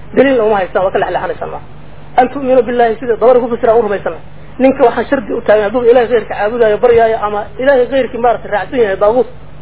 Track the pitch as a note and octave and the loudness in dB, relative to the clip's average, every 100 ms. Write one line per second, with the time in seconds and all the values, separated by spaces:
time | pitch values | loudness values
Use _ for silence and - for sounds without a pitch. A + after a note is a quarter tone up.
0 | - - C4+ B3+ G#3+ G3+ F3 G#3 F#3 - | -4 2 2 2 2 0 0 0 0 0
1 | F3+ E3 F3 D3+ D#3+ D3+ - - - - | -2 -2 -4 -6 -8 -10 -14 -18 -18 -18
2 | - - B3+ C#4+ B3+ C4 A3+ A#3+ A#3 G#3+ | -2 0 0 0 2 2 2 2 0 0
3 | A#3+ G#3 A3+ B3 A#3 A#3 A#3 A3+ G#3+ F#3+ | -4 0 4 4 2 0 2 2 0 -2
4 | E3+ D#3 - - - - C4 C#4 A#3+ A#3+ | -6 -10 -14 -18 -14 0 2 4 2 2
5 | - - G3 - - G#3+ G3+ B3 A#3 B3 | -2 -4 -4 -4 2 2 2 2 4 4
6 | A3 A#3+ G3+ - G#3 A#3+ A3 G#3 A#3+ A#3 | 4 0 -2 -4 -4 0 0 4 4 4
7 | A3+ A3 G#3 G#3 A3 - C4 C4+ A#3 C4+ | 4 0 -2 -4 -6 -2 2 2 2 0
8 | A#3 A#3 A#3+ G#3+ G3 G3+ F#3+ B3 G#3 F#3+ | -2 0 0 0 -2 -6 -2 0 0 2
9 | G#3 B3 A3 - - - | 2 2 -2 -6 -18 -18